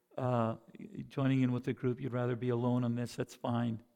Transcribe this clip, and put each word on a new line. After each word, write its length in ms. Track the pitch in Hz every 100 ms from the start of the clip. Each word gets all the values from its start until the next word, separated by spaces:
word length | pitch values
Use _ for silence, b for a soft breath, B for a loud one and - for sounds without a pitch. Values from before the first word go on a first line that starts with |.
| _ -
uh, 380 | 127 120 113 - - - - - 131
joining 360 | - 131 131
in 100 | 127
with 100 | 123
the 100 | 135
group. 280 | 120 127 120
You'd 100 | 135
rather 240 | 120 123 117
be 140 | 123
alone 340 | 120 123 123
on 120 | 123 120
this. 200 | 120 -
That's 200 | 131 -
fine. 440 | 127 120 117 110 -